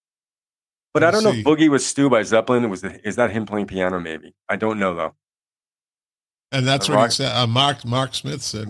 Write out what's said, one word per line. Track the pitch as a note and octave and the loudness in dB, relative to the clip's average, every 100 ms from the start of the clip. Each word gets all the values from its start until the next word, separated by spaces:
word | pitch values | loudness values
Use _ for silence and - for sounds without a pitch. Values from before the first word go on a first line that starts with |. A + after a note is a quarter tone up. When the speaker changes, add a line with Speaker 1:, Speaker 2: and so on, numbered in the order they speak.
| _ _ _ _ _ _ _ _ _ | _ _ _ _ _ _ _ _ _
Speaker 1:
But | D3+ | 2
I | E3 | 2
Speaker 2:
Let's | G#3 | 4
Speaker 1:
don't | |
know | G#3+ | 2
Speaker 2:
see. | A#2 | 2
Speaker 1:
if | A#2+ | 2
Boogie | D3+ D#3 | 4 4
with | C3 | 2
Stu | - - C#3 | 0 2 4
by | A#2 | 4
Zeppelin, | G#2 A2 A2+ B2 A#2 | 4 2 2 0 0
was | F#2 | -4
the, | F#2+ - G#2 | -10 -10 -6
is | G2 | -2
that | A#2 | 0
him | A2 G2+ | -2 -4
playing | G#2 G2 | -6 -4
piano, | F#2+ F#2 F2+ | -2 -2 -2
maybe? | E2+ D#2 D#2+ _ - | -6 -12 -14 _ -8
I | G2+ | -4
don't | A2 G#2+ | -2 -2
know, | F#2+ E2+ | -2 -2
though. | D#2+ _ _ _ _ _ _ _ _ _ _ _ _ _ - | -6 _ _ _ _ _ _ _ _ _ _ _ _ _ -8
Speaker 2:
And | C3+ B2+ | -2 0
that's | C#3 - | 0 2
Speaker 1:
Uh, | |
Speaker 2:
what | G#2 | 2
Speaker 1:
Rock- | A#2 | 2
Speaker 2:
he | |
said. | - C3 | 0 -2
Uh, | A#2+ A#2 | 0 0
Mark, | B2 C#3+ C#3 A#2 | 2 2 0 -4
Mark | B2+ C3 - | -4 -4 -6
Smith | C3+ C#3+ | -8 -8
said, | - G#2+ | -8 -8